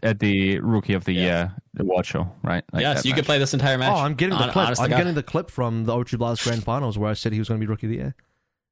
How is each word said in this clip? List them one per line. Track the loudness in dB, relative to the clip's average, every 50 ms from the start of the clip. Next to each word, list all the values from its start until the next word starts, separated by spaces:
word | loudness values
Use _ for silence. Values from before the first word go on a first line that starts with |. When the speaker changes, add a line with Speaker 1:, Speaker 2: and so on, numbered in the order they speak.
| 0
Speaker 1:
at | 0 0 2
the | 2 2 4 4 4 4 2 2
Rookie | 2 2 2 2 2 2 0
of | 0 0
the | 0 0
Speaker 2:
Yeah. | 2
Speaker 1:
Year | 2 2 2 2 0 -2 -4 -8 -14 _ -6 -4
award | -2 0 2 0 0
show, | 0 -2 -2 -4 -4 -6 -6 -4
right? | -2 -2 -2 -4 -4 -2
Like, | -2
Speaker 2:
Yes, | 0 0 0 0
Speaker 1:
that | 0 0
Speaker 2:
you | 0
could | 0
Speaker 1:
match. | 0
Speaker 2:
play | 2 2 2
this | 2 2 0
entire | 2 2 2 2 2
match. | 2 2 2
Speaker 3:
Oh, | 2
I'm | 0 0 0
getting | 0 -2 0 0
the | 0 0
Speaker 2:
Hon-, | 0
Speaker 3:
clip. | 2 2 2 2
Speaker 2:
honest | 2 0
to | 2
Speaker 3:
I'm | 2
Speaker 2:
God. | 2 2
Speaker 3:
getting | 2 2 0
the | -2 -2
clip | -2 -4 -4 -4 -4
from | -4 -2 -2 -2 0 0 0
the | 0 0
O | 0 -2
two | -2 -2 -2
Blast | -2 -2 -2 -2 0
Grand | 0 -2 -2 -2
Finals | -2 -2 -2 -2 -2 -2 -2
where | -2 -2
I | -2
said | -2 -2 -2 -2
he | -2
was | -2 -2
gonna | -2 -2
be | -2 -2
Rookie | -4 -4 -4 -6
of |
the | -6 -6
Year. | -6 -8 -8 -10 _ _ _ _ _ _ _ _ _ _